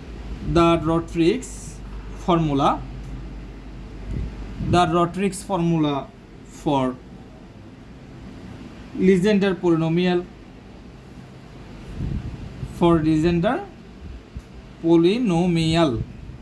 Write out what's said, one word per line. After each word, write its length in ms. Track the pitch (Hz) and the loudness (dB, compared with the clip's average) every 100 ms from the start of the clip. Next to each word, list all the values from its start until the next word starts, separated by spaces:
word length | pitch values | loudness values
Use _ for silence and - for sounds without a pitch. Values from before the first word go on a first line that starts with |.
| - - - - - | -14 -14 -12 -8 0
the 260 | 160 170 165 151 | 4 4 4 2
Rotrix 520 | 165 165 175 165 247 - - - - - - - - - | 0 0 2 2 2 -4 -12 -14 -14 -14 -14 -12 -6 0
formula, 540 | 170 156 139 165 269 - - - - - - - - - - - - - 50 50 - - - - | 2 2 2 2 2 -4 -10 -10 -10 -12 -12 -14 -14 -16 -14 -14 -12 -8 -6 -6 -8 -10 -6 2
the 140 | 175 170 175 | 4 4 4
Rotrix 380 | 170 180 196 190 - | 2 0 -2 -2 -2
formula 460 | 190 170 165 147 139 - - - - - - | 0 2 4 2 0 -6 -14 -20 -20 -20 -6
for 320 | 165 139 127 127 - - - - - - - - - - - - - - - - - - - - | 0 2 0 -4 -12 -18 -18 -20 -20 -20 -20 -20 -20 -18 -18 -18 -16 -16 -16 -16 -16 -16 -10 2
Legendre 540 | 185 190 202 202 196 175 | 6 6 6 4 4 2
polynomial, 560 | 175 160 160 165 180 180 180 - - - - - - - - - - - - - - - - - - - - - - - - - | 2 2 2 2 2 2 -2 -12 -20 -20 -20 -20 -20 -20 -20 -18 -18 -20 -18 -18 -16 -16 -12 -8 -4 -4 -6 -10 -12 -10 -10 2
for 140 | 175 165 156 | 4 6 4
Legendre 520 | 156 170 170 196 320 403 - - - - - - - - - - - 165 | 4 4 4 2 0 -4 -14 -20 -16 -16 -16 -16 -16 -16 -18 -20 -4 4
polynomial, 1120 | 170 170 226 240 165 180 170 160 165 160 110 - - - - | 6 6 4 2 2 4 2 4 4 4 0 -4 -10 -16 -16